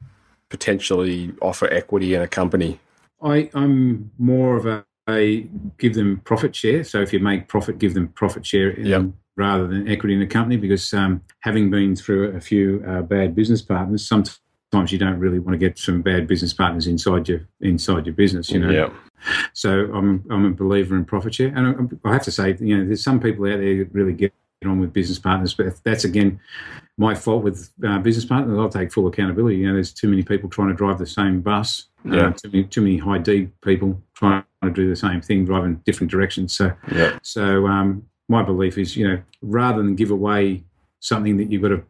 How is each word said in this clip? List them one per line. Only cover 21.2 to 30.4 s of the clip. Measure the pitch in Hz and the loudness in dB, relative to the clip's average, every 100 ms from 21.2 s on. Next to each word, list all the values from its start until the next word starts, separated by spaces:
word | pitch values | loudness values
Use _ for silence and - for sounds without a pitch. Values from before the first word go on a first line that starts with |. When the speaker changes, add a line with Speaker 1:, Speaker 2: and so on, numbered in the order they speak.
| 110 - | -4 -2
Speaker 2:
share. | 131 139 | -2 2
And | 127 135 123 - 107 | 0 0 -4 -4 0
I, | |
I | |
have | - | 0
to | - | 0
say, | - 98 120 | -2 0 0
you | 113 104 | 0 0
know, | 95 | 0
there's | 104 | -2
some | - 131 | 2 2
people | 120 98 101 | 2 0 -2
out | 104 | 0
there | 98 95 | 0 0
that | 92 | 0
really | 101 95 | 0 0
get | 82 98 - _ _ 95 | 0 -2 -2 _ _ -2
on | 95 | 0
with | 90 | 0
business | 98 90 87 | -2 -2 -2
partners, | 92 92 92 | 0 0 0
but | - 95 - | -2 -4 -4
that's, | 113 110 98 | -2 -2 0
again, | 98 98 98 - - - - - - | 2 2 0 -10 -18 -18 -20 -12 -2
my | 110 101 | 0 0
fault | - 113 | 0 0
with, | 104 87 87 - 110 | 0 -4 -10 -8 -4
uh, | 101 | 0
business | 107 113 | 2 0
partners. | 117 131 127 104 | 0 0 0 0
I'll | 110 | 0
take | 95 90 | -2 -2
full | - 92 | 0 0
accountability. | 90 95 87 117 95 | 0 -2 0 0 2
You | 95 | 2
know, | |
there's | 95 90 | 0 -2
too | - 104 | -2 2
many | 98 | 2
people | 95 101 | 2 -2